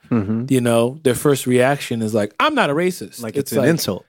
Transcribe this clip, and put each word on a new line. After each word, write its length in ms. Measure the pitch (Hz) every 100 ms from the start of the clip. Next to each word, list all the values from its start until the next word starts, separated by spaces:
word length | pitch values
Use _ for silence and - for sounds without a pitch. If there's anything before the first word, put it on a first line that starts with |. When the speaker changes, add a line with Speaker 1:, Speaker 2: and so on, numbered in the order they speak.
| -
Speaker 1:
Mm-hmm. 360 | 120 98 113 127
Speaker 2:
You 120 | 127
know, 380 | 120 117 120 156
their 120 | - -
first 300 | 151 135 127
reaction 540 | 123 131 143 - 117
is 120 | 110
like, 200 | 110 104 -
"I'm 160 | 302 277
not 140 | 165
a 40 |
racist." 480 | 147 180 180 104 -
Speaker 1:
Like 140 | 117 143
it's 160 | 131
Speaker 2:
It's 20 |
Speaker 1:
an 40 | 127
Speaker 2:
like, 100 | 131
Speaker 1:
insult. 360 | 170 - 90